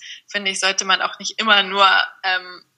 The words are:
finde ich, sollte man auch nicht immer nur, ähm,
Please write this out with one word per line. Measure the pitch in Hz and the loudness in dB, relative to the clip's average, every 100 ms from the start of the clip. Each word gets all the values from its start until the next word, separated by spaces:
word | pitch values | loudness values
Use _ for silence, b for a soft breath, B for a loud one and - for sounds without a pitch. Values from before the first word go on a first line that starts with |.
| B B - | B B -10
finde | 202 196 | -6 -4
ich, | 190 | -2
sollte | 190 190 | -2 0
man | 190 185 | 0 0
auch | 185 - | -2 -6
nicht | 196 - | -10 -4
immer | 220 202 | 2 2
nur, | 190 196 190 190 - - | 2 2 4 4 0 -4
ähm, | 190 185 180 180 _ | -4 -4 -6 -16 _